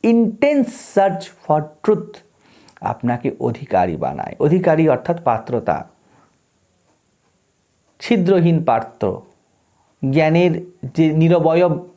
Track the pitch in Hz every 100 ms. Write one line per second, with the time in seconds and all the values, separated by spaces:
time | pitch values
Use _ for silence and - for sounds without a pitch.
0 | 226 233 226 - 285 294 240 - - -
1 | 196 170 - - - 151 151 - - 202
2 | 165 - _ _ _ _ - _ - -
3 | 120 120 135 - 123 117 139 92 90 78
4 | 69 71 50 - 151 180 180 156 156 123
5 | - 165 - 110 - 120 - 73 - _
6 | _ _ _ _ _ _ _ _ _ _
7 | _ _ _ _ _ _ _ _ _ _
8 | - 226 175 190 170 165 160 113 - -
9 | 101 - - _ _ _ _ _ _ _
10 | 135 143 156 165 175 180 - _ 127 -
11 | 160 156 165 175 160 165 180 139 -